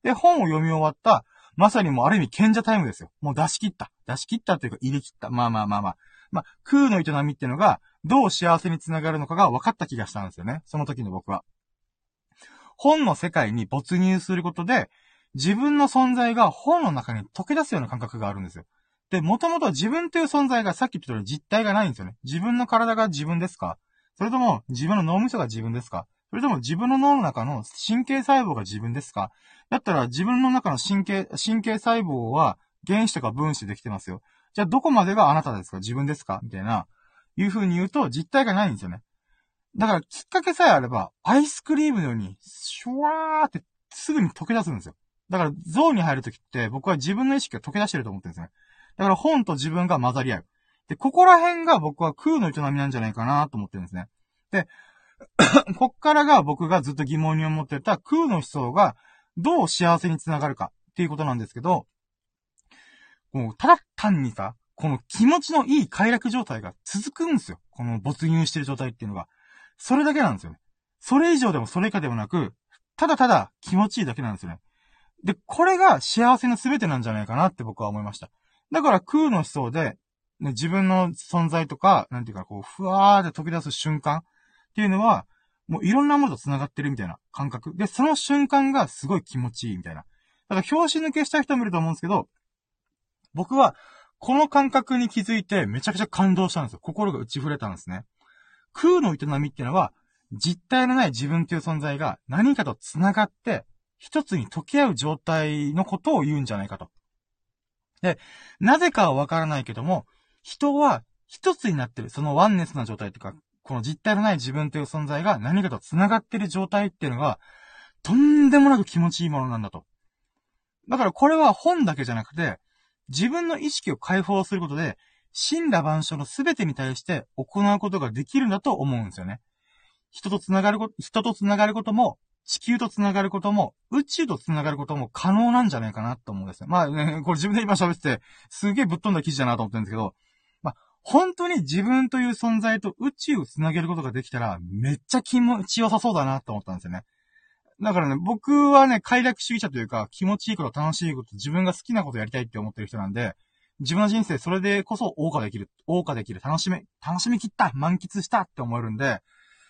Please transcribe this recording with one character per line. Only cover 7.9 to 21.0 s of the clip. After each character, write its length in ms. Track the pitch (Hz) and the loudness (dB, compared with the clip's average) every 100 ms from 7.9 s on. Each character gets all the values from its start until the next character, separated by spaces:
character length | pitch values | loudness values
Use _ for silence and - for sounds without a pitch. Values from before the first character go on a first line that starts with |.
| _ | _
ど 200 | 151 269 | 2 4
う 60 | 208 | 4
幸 280 | - 175 165 | 2 2 2
せ 100 | 185 | 0
に 100 | 160 | -4
つ 120 | - | -4
な 100 | 160 | -4
が 100 | 156 | -2
る 80 | 156 | -4
の 80 | 143 | -2
か 80 | |
が 160 | 165 175 | 2 2
分 100 | 123 | 2
か 100 | 226 | -2
っ 60 | - | -2
た 100 | - | -4
気 100 | 117 | -6
が 100 | 104 | -8
し 60 | |
た 100 | 107 | -8
ん 40 | 95 | -10
で 60 | |
す 80 | - | -10
よ 40 | |
ね。 180 | 98 156 - | -8 -8 -8
そ 100 | 151 | -6
の 80 | |
時 200 | 147 127 | -6 -6
の 60 | 101 | -8
僕 200 | 92 - | -8 -8
は。 120 | 95 - _ _ _ _ _ _ _ _ _ - - - - | -8 -10 _ _ _ _ _ _ _ _ _ -20 -20 -20 0
本 280 | 285 311 | 4 4
の 100 | 233 | 4
世 160 | 143 175 | 0 -2
界 220 | 165 110 | 0 0
に 140 | 113 104 | -2 -4
没 320 | 135 - 180 | -4 -2 2
入 220 | 185 185 | 2 2
す 140 | - | -2
る 80 | 175 | -4
こ 100 | 170 | -4
と 120 | 170 | -4
で、 260 | 175 247 - _ _ _ _ | 0 0 -2 _ _ _ _
自 200 | 131 151 | -4 0
分 240 | 208 285 294 | 2 2 2
の 100 | 277 | 2
存 260 | 262 254 | 4 2
在 200 | 247 240 | 2 0
が 160 | 233 196 | 2 2
本 320 | - - 339 | 2 2 2
の 100 | 247 | 2
中 200 | 135 123 | -2 -4
に 120 | 113 - | -6 -8
溶 100 | - | -8
け 100 | 190 | -4
出 100 | 294 | -2
す 80 | - | 0
よ 40 | 180 | -2
う 20 | |
な 80 | 120 | -4
感 100 | 123 | -6
覚 200 | 113 117 | -8 -6
が 100 | 101 | -6
あ 40 | |
る 80 | 98 | -6
ん 40 | |
で 60 | 92 | -10
す 80 | 82 | -14
よ。 60 | - _ _ _ _ | -20 _ _ _ _
で、 100 | 185 | -2
も 180 | 160 233 | 0 2
と 100 | 339 | 0
も 100 | 339 | 0
と 120 | 277 | 0
自 180 | 139 208 | 0 -2
分 220 | 320 339 | -2 -2
と 80 | 339 | -2
い 40 | |
う 20 | |
存 240 | 311 294 269 | 0 2 2
在 160 | 240 | 0
が 100 | 208 | -2
さ 120 | - 254 | -2 -4
っ 20 | |
き 40 | |
言 80 | 165 | -4